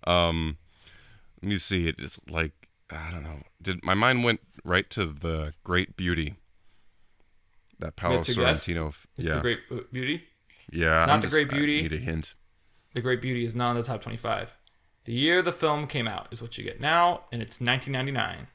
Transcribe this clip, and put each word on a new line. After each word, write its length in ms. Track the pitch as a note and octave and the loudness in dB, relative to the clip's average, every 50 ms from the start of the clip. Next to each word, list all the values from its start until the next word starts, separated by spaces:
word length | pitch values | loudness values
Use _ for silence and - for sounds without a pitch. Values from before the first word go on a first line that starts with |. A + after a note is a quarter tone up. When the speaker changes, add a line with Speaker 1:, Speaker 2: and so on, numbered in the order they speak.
| - | 2
Speaker 1:
Um, 520 | - F2 F2 F2 E2+ E2 E2 E2 D#2+ D2+ - - _ _ _ - - - - - - - - - - - - | 4 4 4 6 4 2 2 0 -2 -4 -6 -12 _ _ _ -20 -20 -20 -20 -20 -20 -20 -20 -20 -20 -20 -10
let 80 | - G2 | -4 -4
me 80 | G#2 F#2+ | -2 -2
see. 300 | - - G2 F#2 E2+ E2 D2 - | -2 0 0 0 0 0 -2 -4
It's 220 | - C#2 - - _ - | -6 -12 -12 -12 _ -8
like, 380 | - E2 D#2+ D2+ - _ - _ _ _ _ _ | -4 -4 -4 -4 -6 _ -20 _ _ _ _ _
I 200 | - D#2+ D#2 D#2+ | -12 -10 -10 -8
don't 120 | E2+ E2 D2 | -8 -8 -10
know. 200 | D#2 D#2+ C#2+ C#2 _ _ _ | -10 -12 -12 -16 _ _ _
Did, 200 | E2+ F#2 F#2 F2 - | -6 -6 -6 -4 0
my 100 | E2+ F#2 | 0 2
mind 320 | G2 A2+ B2 C3 B2 A#2+ | 4 4 4 4 4 2
went 160 | A#2+ A2+ - - _ _ - - | 2 0 0 -4 _ _ -16 -4
right 240 | E2 F2 F#2 G2 - | 2 2 2 2 0
to 160 | - - G2+ | -2 -2 -2
The 480 | E2 D2+ C#2+ C#2+ E2+ D#2+ D#2 D#2 D2+ D2+ - _ | -2 -4 -6 -4 -2 -2 -2 -4 -6 -8 -12 _
Great 320 | F2+ F2+ F2+ F#2+ - - | 0 0 0 0 0 -4
Beauty. 400 | - F#2 F2+ F2 D#2+ D#2+ D2 - - _ _ _ _ _ - _ _ _ - _ _ - _ _ _ - _ _ _ _ _ _ _ _ _ _ _ | -4 -2 0 0 0 -2 -4 -6 -12 _ _ _ _ _ -20 _ _ _ -20 _ _ -20 _ _ _ -20 _ _ _ _ _ _ _ _ _ _ _
That 160 | E2 D#2+ - | -10 -10 -10
Paolo 200 | - - F2 E2+ | -4 0 2 2
Speaker 2:
You 20 | E2+ | 2
have 100 | E2 D2+ | 2 2
to 80 | D#2+ | 2
guess? 300 | - - - - D#2 - - | 2 4 2 2 0 0 -2
Speaker 1:
Sorrentino 200 | F2 E2+ D#2+ D#2 | -2 -2 -2 -4
f-, 180 | D2+ - - _ _ | -6 -10 -16 _ _
Speaker 2:
It's 120 | - E2+ E2 | -6 -2 0
Speaker 1:
yeah. 80 | D#2 | 0
Speaker 2:
The 60 | D2+ | 2
Great 180 | D2 A#2+ A#2 - - - | 2 0 0 -2 -4 -10
B-, 100 | B2 A#2+ - - - | -10 -10 -10 -8 -8
Beauty? 300 | B2+ B2+ C3 D3+ E3+ - _ _ _ _ _ - _ - - | -6 -4 -2 -4 -4 -6 _ _ _ _ _ -20 _ -20 -10
Speaker 1:
Yeah, 320 | - E2 E2 E2 D#2+ D#2+ E2 | -2 0 4 6 6 6 6
Speaker 2:
It's 40 | E2 | 6
not 20 | |
Speaker 1:
I'm 120 | - - | 6 4
Speaker 2:
The 60 | - B2 | 4 2
Speaker 1:
just, 60 | C3+ | 2
Speaker 2:
Great 200 | D#3 D3 C#3 C#3 | 2 2 2 0
Speaker 1:
I 40 | C#3 | 0
Speaker 2:
Beauty. 240 | D3 D3 D3 D3 - | 2 2 2 0 0
Speaker 1:
need 100 | E2 D#2 | -2 -4
a 40 | D2+ | -4
hint. 360 | B2 - D#2+ D#2+ D#2 - - _ _ _ _ _ _ _ _ _ _ _ _ | -4 -4 -4 -4 -4 -8 -12 _ _ _ _ _ _ _ _ _ _ _ _
Speaker 2:
The 80 | B2+ | -6
Great 200 | A2+ B2+ B2+ A#2+ | -2 -2 -2 -2
Beauty 240 | A#2 B2+ B2+ B2 A#2+ | -2 -4 -2 -2 -2
is 100 | A#2+ A2+ | -4 -2
not 160 | A#2+ B2 A#2+ | -2 0 0
in 60 | A#2+ A#2+ | 0 -2
the 60 | A#2 | -2
top 180 | B2 A#2+ A2 | -4 -6 -6
twenty-five. 500 | - A#2 A2 A2+ - A2+ A2 G#2 F#2+ - - _ _ _ _ _ _ _ _ _ _ | -6 -8 -10 -8 -2 -2 -2 -2 -4 -8 -12 _ _ _ _ _ _ _ _ _ _
The 80 | - A#2 | -6 -2
year 280 | A#2+ C#3 D#3 E3+ F3+ | 2 2 4 4 4
the 120 | F3 E3+ E3+ | 4 2 0
film 340 | - - D#3 D3+ D3 D3 C3+ | 0 2 2 2 2 -2 -4
came 200 | - D3 A#2 A2+ | -4 -2 -2 -2
out 180 | G#2 F#2 - - | -4 -6 -10 -10
is 100 | - A2+ | -12 -12
what 160 | A#2 A2+ - - | -12 -12 -12 -10
you 60 | - | -8
get 160 | G2 - - | -8 -8 -4
now, 400 | B2 D3 D#3+ E3+ F3 F3 F3 - - - | 0 4 6 6 6 6 4 0 -6 -8
and 100 | - - | -6 -6
it's 200 | A2 A2 - - | -6 -6 -6 -4
nineteen 320 | B2+ A#2 B2+ C3 - C#3 C#3 | 0 0 0 0 0 -4 -4
ninety-nine. 540 | B2+ C3 C#3 C#3 B2+ G#2+ F2+ F2 - - - _ | -4 -2 -2 -2 -2 -2 -2 -4 -8 -14 -18 _